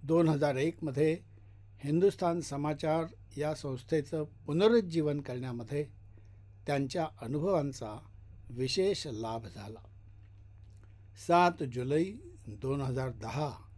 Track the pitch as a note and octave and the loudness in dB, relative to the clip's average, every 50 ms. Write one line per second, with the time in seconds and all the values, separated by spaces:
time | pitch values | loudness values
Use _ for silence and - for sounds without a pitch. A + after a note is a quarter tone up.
0 | - C#3 D#3+ E3 E3+ D#3+ D#3 C#3+ D3 D3 C3+ C3 C#3 E3 E3 - - D#3 B2+ C3+ | 0 4 4 6 6 6 4 4 2 2 2 2 0 -2 -2 -2 -6 -4 0 2
1 | D3+ D#3+ D#3+ F3 - - - - - - - - - - - - - C#3 D3 E3+ | 2 2 2 0 -4 -16 -20 -20 -20 -20 -20 -20 -20 -20 -20 -10 -4 0 2 4
2 | F3+ G3 - - F#3+ F3 E3+ E3+ D3+ - - C#3 D3 D3+ D#3 D3 - D#3+ D#3 E3 | 4 4 4 4 0 0 0 0 -4 -4 -6 -2 0 -2 -2 0 0 0 2 2
3 | E3 E3 - - - - - - D3 D3+ D#3 D3 - D3 C3 B2+ - - - D#3 | 0 -2 -6 -16 -20 -16 -8 -4 -2 -2 -4 -4 -6 -6 -8 -8 -4 0 0 0
4 | C#3+ - - D#3+ D3+ D#3 - - - - D3 E3 G3 A3 A#3 A#3 G#3+ F3 E3 E3 | 0 0 -4 -4 -4 -6 -10 -16 -6 -2 2 4 6 8 6 6 4 4 0 0
5 | D3+ D3 D3 D3 C#3 B2+ B2 B2+ B2 C3 A#2+ A#2+ B2 A2 C#3+ C#3+ D3+ C#3+ - - | 2 2 0 0 -2 -4 -6 -6 -6 -6 -6 -6 -6 -6 -4 -4 -4 -6 -8 -20
6 | - - - - - - - - - - - - - - C#3+ C#3 C#3 C3 - F3+ | -20 -20 -20 -20 -20 -20 -20 -20 -20 -20 -20 -14 -4 -2 0 0 0 -2 0 -2
7 | D#3+ D#3 - - - A2+ C3+ D3 D3+ F#3+ G3 E3 C#3+ C#3+ C3+ - B2+ G#2+ G#2+ G#2 | -2 -2 -4 -8 -8 -4 -4 -2 0 2 2 2 2 0 -4 -6 -8 -8 -10 -10
8 | - - - - - - - - - - A#2+ A#2+ B2+ C3 - - F#3 G3 G3+ - | -14 -18 -20 -20 -20 -20 -20 -20 -16 -14 -6 -4 -2 -2 2 2 2 2 2 0
9 | - D#3 B2 G#2+ A2+ A2+ A2+ A#2 A2+ G2+ - - G2+ G#2+ A2+ G#2 - - - - | -4 -8 -6 -6 -6 -4 -4 -6 -8 -10 -14 -12 -12 -12 -14 -14 -16 -20 -20 -20
10 | - - - - - - - - - - - - - - - - - - - - | -20 -20 -20 -20 -20 -20 -20 -20 -20 -20 -20 -20 -20 -20 -20 -20 -20 -20 -20 -20
11 | - - - - - - E3+ F3 F3 F3 E3+ - D#3 C3+ A#2 B2 B2 C3 C#3+ D#3 | -20 -20 -20 -18 0 4 6 6 8 6 4 2 -4 -4 -4 -4 -2 0 2 2
12 | E3+ F#3+ G#3 B3 - - - - - - G#2 G#2 - C3 C3+ C#3+ C#3 C3 B2+ C3 | 2 0 -4 -12 -16 -18 -18 -16 -14 -14 -14 -6 -4 -2 -2 -2 -2 -2 -2 -2
13 | C3 C3 A#2 A2+ G#2 A2+ A#2 C#3+ D3+ C#3+ - - - - - | -2 -4 -6 -8 -8 -6 -4 -2 -2 -2 -4 -8 -16 -20 -20